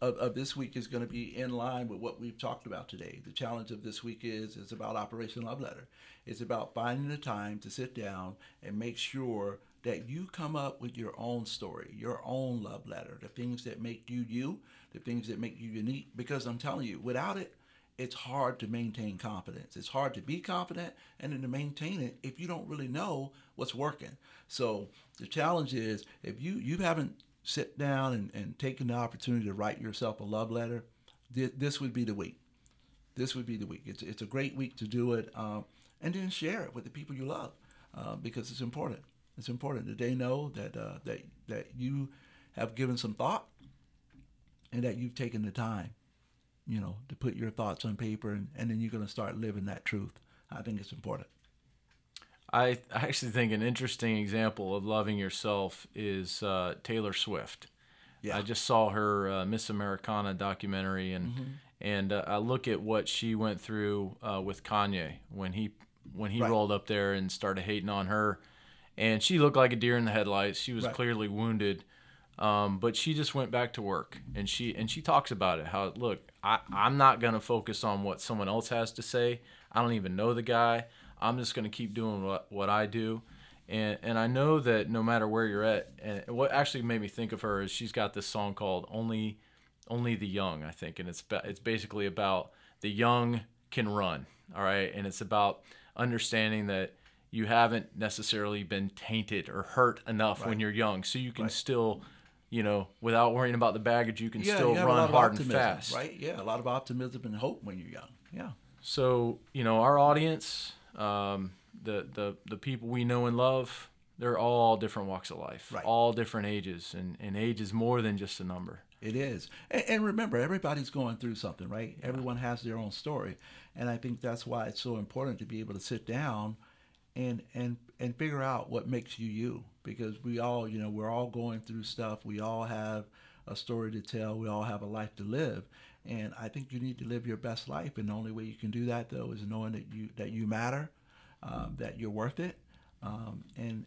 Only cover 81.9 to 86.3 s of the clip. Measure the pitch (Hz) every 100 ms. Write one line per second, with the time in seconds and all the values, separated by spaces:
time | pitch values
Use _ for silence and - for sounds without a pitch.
81.9 | 110 110 101 95 95 - 101 98 104 107
82.9 | 113 110 113 - - - - - 107 107
83.9 | 104 - 113 117 127 143 156 123 110 104
84.9 | 113 113 117 107 110 113 101 107 107 -
85.9 | - 107 101 -